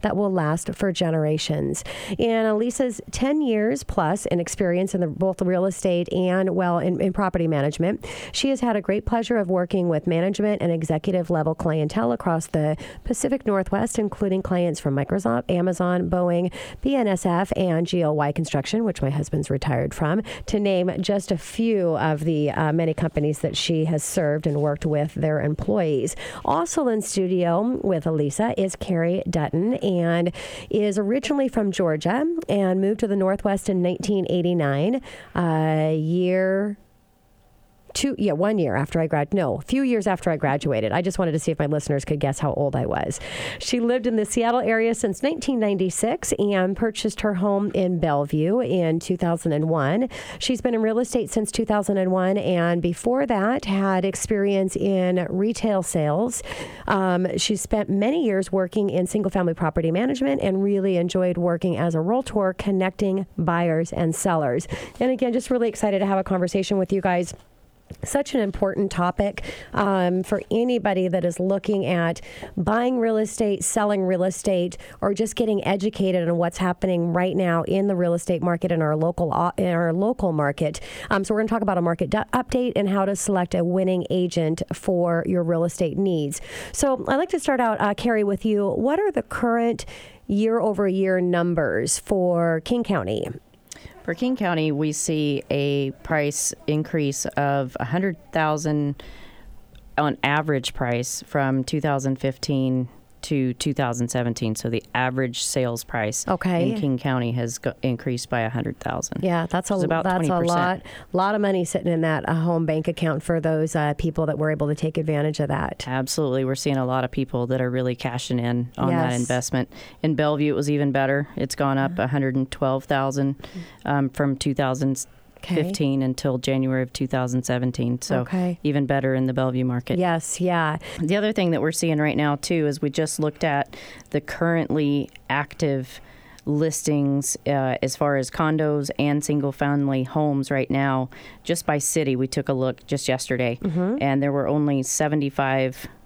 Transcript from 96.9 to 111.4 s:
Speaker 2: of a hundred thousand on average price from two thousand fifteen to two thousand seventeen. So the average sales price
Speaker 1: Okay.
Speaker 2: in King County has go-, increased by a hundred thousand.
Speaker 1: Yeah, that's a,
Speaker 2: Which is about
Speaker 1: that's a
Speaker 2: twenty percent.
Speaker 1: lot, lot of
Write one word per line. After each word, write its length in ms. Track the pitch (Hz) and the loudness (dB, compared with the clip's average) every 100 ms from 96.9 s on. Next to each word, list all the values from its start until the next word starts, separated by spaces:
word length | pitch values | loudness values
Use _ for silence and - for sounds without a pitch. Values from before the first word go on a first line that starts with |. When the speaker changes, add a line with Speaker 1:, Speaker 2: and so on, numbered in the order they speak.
| 165 143 139 - - | 0 -2 -2 -4 -2
Speaker 2:
of 400 | 143 139 131 - | 0 0 -2 -6
a 60 | |
hundred 320 | 123 156 196 165 - | -4 -2 -2 -4 -6
thousand 720 | - 156 151 156 151 147 143 - - - - - - - - - - | 0 0 0 0 0 0 -4 -10 -18 -18 -20 -20 -20 -20 -20 -8 -2
on 180 | 147 - | 0 0
average 500 | 135 147 156 143 123 | 0 2 2 -2 -2
price 480 | - 127 120 123 - - | -4 -2 -2 -2 -8 -6
from 360 | 151 135 131 | -2 0 0
two 180 | 127 156 | 0 -2
thousand 360 | 151 139 135 131 | 0 0 0 -2
fifteen 720 | 135 131 - 139 131 127 127 - - - | -2 -4 -2 0 2 0 -2 -8 -20 -18
to 320 | - 147 131 | -4 0 0
two 180 | 120 - | -2 -2
thousand 360 | 139 131 120 120 | 0 0 0 -2
seventeen. 480 | 127 120 117 113 107 | 0 -2 -2 -2 -2
So 120 | 120 | -2
the 140 | 117 - 117 | -4 -4 -2
average 480 | 127 127 131 120 | 0 0 -2 -2
sales 400 | - - 127 117 | -4 0 0 -2
price 420 | - 120 107 110 - | -4 -2 -2 -2 -2
Speaker 1:
Okay. 460 | 185 190 175 180 | -2 0 2 0
Speaker 2:
in 80 | 220 | 0
King 180 | 156 127 | 0 0
County 320 | 143 127 120 | 0 0 0
has 260 | 120 117 117 | -2 -4 -4
go-, 140 | - - | -6 -4
increased 480 | 135 117 - 123 - | -2 -2 -4 -6 -4
by 120 | 123 | -2
a 80 | 113 | -2
hundred 320 | 117 113 - | -2 -4 -6
thousand. 420 | - - - - | -6 -6 -6 -4
Speaker 1:
Yeah, 240 | 190 170 165 | 0 0 0
that's 240 | 175 - | -2 -2
a, 40 | |
Speaker 2:
Which 40 | 196 | 0
is 60 | |
about 180 | 175 165 | 0 0
Speaker 1:
that's 220 | 185 185 | 0 0
a 20 | 160 | 2
Speaker 2:
twenty 220 | 180 170 | 2 2
percent. 0 | |
Speaker 1:
lot, 340 | 175 180 185 - - - | 2 2 -2 -6 -18 -6
lot 220 | 180 190 | 0 0
of 40 | 208 | 2